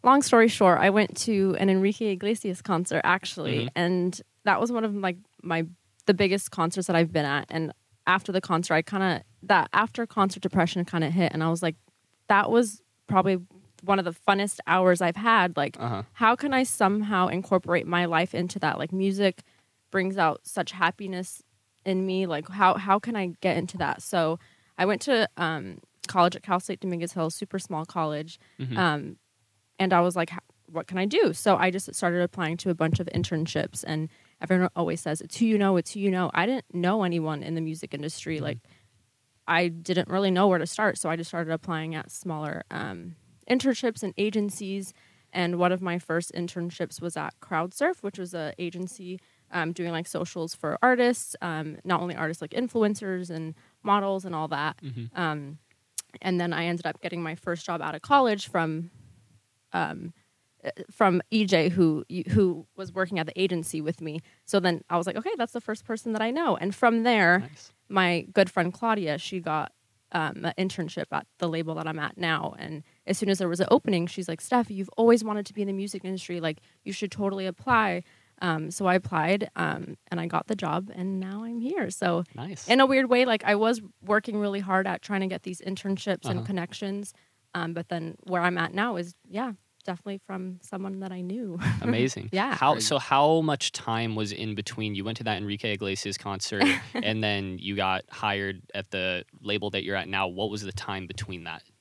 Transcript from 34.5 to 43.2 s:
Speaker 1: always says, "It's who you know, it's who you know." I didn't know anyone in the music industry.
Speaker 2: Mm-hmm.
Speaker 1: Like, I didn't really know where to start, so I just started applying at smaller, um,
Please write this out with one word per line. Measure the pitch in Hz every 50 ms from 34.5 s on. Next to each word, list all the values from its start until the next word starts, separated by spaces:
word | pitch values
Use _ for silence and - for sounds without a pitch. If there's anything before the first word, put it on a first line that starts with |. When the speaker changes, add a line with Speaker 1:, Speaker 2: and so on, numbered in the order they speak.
| 185 185 185 180 _
Speaker 1:
always | 165 170 170 - 165
says, | - 156 151 156
"It's | - - - -
who | 233
you | 220 220 208
know, | 202 196 190
it's | 175 165 -
who | - 208
you | 196 202
know." | 185 185 180 156 -
I | - 175
didn't | 226 269 254 - _ -
know | 175 170 180 202 220
anyone | 196 180 170 170 156 156 156 147
in | - - 165
the | 165
music | 160 160 156 160 - - -
industry. | 147 147 160 - - - 165 160
Speaker 2:
Mm-hmm. | 151 139
Speaker 1:
Like, | 147 147 117 _ _ - _ _ _ _ _ _ _ _ _ _ _ _ _ _
I | - 170 165 180 175
didn't | 165 165 170 - 180 180 - -
really | 156 190 202 190
know | 185 180 196
where | 202 185 170
to | 156
start, | 175 - - 214 202 - -
so | - 165
I | 165
just | 170 165 -
started | - 170 170 160
applying | 160 160 - 185 170 156 156 160 160
at | 156 160 -
smaller, | - - - 185 160 151 151 147 - - - _
um, | - - - - 95 87 85 180 160 _